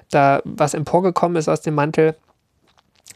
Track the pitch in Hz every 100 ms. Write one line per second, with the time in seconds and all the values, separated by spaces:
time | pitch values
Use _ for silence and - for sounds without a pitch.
0 | - 151 139 139 - - 147 - 143 180
1 | 185 - 175 170 156 156 165 147 147 -
2 | 156 156 _ _ _ _ _ _ _ _
3 | -